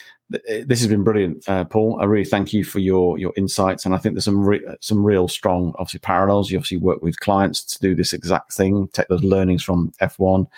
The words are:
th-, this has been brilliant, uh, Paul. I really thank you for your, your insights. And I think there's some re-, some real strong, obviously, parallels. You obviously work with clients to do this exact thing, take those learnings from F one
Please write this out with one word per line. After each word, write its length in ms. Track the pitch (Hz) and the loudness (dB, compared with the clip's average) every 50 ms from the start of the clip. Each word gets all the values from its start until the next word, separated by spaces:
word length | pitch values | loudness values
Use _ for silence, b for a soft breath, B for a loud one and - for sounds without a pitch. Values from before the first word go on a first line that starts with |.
| B B B B B - | B B B B B -10
th-, 360 | - - - 113 110 110 117 139 | -10 -8 -6 -6 -8 -4 -2 0
this 120 | 127 117 | 0 2
has 80 | 120 107 | 2 2
been 140 | 107 104 95 | 2 2 2
brilliant, 460 | 113 110 107 98 87 78 - - - | 2 2 2 0 0 -2 -6 -4 -2
uh, 160 | 98 92 87 | -2 -2 -2
Paul. 340 | 82 - 110 110 110 110 - | 0 0 0 2 0 0 0
I 60 | 92 | 0
really 220 | 101 107 104 95 | 2 2 2 0
thank 260 | - - 101 98 95 - | 0 0 -2 0 0 0
you 100 | 107 92 | -2 -2
for 160 | - - 101 | -2 -4 -2
your, 380 | 95 95 92 92 90 90 82 | 0 2 2 4 2 2 0
your 160 | 80 92 87 - - | -2 -4 -6 -4 -2
insights. 480 | 98 95 - - 98 95 92 - - | -4 -2 0 0 0 0 0 -2 -2
And 80 | 98 92 | -2 -2
I 20 | 92 | 0
think 160 | - 110 - | 0 -2 -2
there's 120 | 98 - | -2 -2
some 180 | 107 101 101 101 | 0 2 2 2
re-, 160 | 98 104 - - - - - | 2 2 0 -2 -8 -16 -12
some 220 | - - 110 104 101 | -6 -2 0 2 2
real 240 | 104 104 92 90 | 4 4 2 2
strong, 460 | 87 - - - 104 90 87 90 85 - - | 0 -2 -2 0 0 0 0 0 -2 -4 -6
obviously, 220 | 92 - - 87 | -8 -10 -10 -8
parallels. 500 | - - 95 87 95 98 101 101 98 98 | -4 -2 0 2 2 4 2 2 0 0
You 80 | 92 87 | -2 -4
obviously 180 | 73 - 92 | -2 -4 -4
work 240 | 87 82 92 82 - | -2 0 0 0 0
with 180 | - 85 80 - | -2 -4 -4 -4
clients 440 | - - 101 98 98 92 80 - - | -2 0 2 2 2 0 -2 -4 -8
to 140 | - - - | -10 -8 -2
do 140 | - 95 92 | 0 0 0
this 180 | 80 90 - - | 0 0 -2 -4
exact 400 | - - 85 92 80 - - - | -4 -2 0 -2 -2 -2 -4 -4
thing, 360 | - 98 95 101 101 98 95 - | 0 0 2 2 0 -2 -2 -2
take 160 | - - - | -2 -2 0
those 160 | 92 87 98 | 0 0 2
learnings 380 | 95 95 95 95 92 90 87 - | 2 2 2 2 2 2 0 0
from 320 | - 92 87 85 82 - - | 0 0 0 0 -2 -2 -2
F 180 | 98 90 - - | -4 -4 -2 0
one 280 | 101 95 95 95 92 - B | 0 2 2 2 0 -2 B